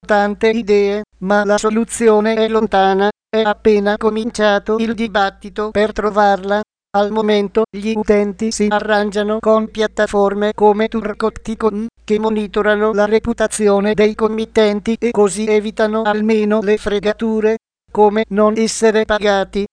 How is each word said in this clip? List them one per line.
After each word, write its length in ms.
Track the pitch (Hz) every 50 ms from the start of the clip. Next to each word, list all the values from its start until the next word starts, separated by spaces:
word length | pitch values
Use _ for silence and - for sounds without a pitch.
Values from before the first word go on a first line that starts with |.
| -
Tante 460 | - 214 202 208 208 208 185 - 226
idee, 540 | 220 233 233 190 208 208 202 202 202 208 208 _ _ _
ma 240 | 185 185 202 208 208
la 100 | 196 208
soluzione 760 | 208 - 220 220 220 233 - - - 233 226 214 214 214 220 226
è 140 | 226 220 220
lontana, 600 | 226 220 226 208 - 196 190 190 196 190 202 208 - _ _
è 140 | _ - 220
appena 560 | 220 208 208 - _ 226 214 208 202 202 208
cominciato 800 | 220 226 220 214 220 220 240 - - 214 214 202 202 196 - 214
il 180 | 226 226 220 233
dibattito 760 | 202 226 226 185 214 196 196 190 - - 202 180 - 214 214
per 220 | 214 202 214 214
trovarla. 680 | 214 - 202 214 196 208 208 202 202 185 185 196 202 208 214 _ _ _ _ _ -
Al 160 | 202 208 202
momento 520 | 214 220 220 214 214 208 202 196 _ 220 220 _ -
gli 180 | 196 202 220 220
utenti 540 | 214 214 - 208 208 208 208 190 - 220 220
si 160 | 220 - 208 208
arrangiano 720 | 208 208 208 208 214 208 208 208 190 208 208 208 214 220
con 320 | - 214 220 220 220 220
piattaforme 800 | - 214 214 208 _ - 214 208 - 202 202 196 196 202 208 208
come 360 | 214 - 208 208 208 208 220 220
Turkopticon, 1000 | - 226 202 208 202 - 220 214 214 - - - 220 214 226 220 202 202 220 233 _ _ _
che 140 | - 214 208
monitorano 760 | 220 220 220 214 208 196 - 220 202 214 214 208 214 220
la 140 | 220 196 208
reputazione 880 | 208 214 220 - 233 233 - 220 214 - - 214 208 202 202 196 214 214
dei 200 | - 214 214 214
committenti 800 | - 220 214 214 220 226 220 - 226 220 208 208 208 180 226 226 -
e 100 | - 233
così 360 | 233 208 208 202 180 202 214
evitano 560 | 214 214 214 208 220 214 - 220 214 214 220
almeno 580 | 226 208 208 214 214 214 226 214 214 208 208 220
le 160 | 202 196 214
fregature, 800 | 208 - 214 202 202 185 208 214 - 226 226 220 220 208 214 220 226 _ _ _ _ _ _
come 340 | _ 202 214 214 202 220 220 _
non 280 | 196 202 214 214 214 220
essere 480 | 226 214 - - 220 226 202 220 220
pagati. 580 | - 214 208 190 208 196 196 190 185 - 208 202 208